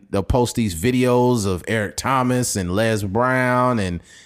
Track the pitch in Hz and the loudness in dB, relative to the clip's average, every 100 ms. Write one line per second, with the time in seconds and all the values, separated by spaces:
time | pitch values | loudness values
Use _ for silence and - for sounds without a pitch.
0 | - 98 98 131 120 - 113 82 107 127 | -4 -4 0 2 0 0 -2 0 0 2
1 | 127 123 123 123 98 90 - 110 101 - | 2 4 4 2 0 -2 -2 -4 -4 -4
2 | 113 135 123 123 123 104 87 92 113 110 | -2 0 0 0 -2 -2 -2 0 0 0
3 | 101 98 123 127 127 123 127 120 95 87 | -2 0 0 0 0 2 2 0 -2 -4
4 | - - | -10 -20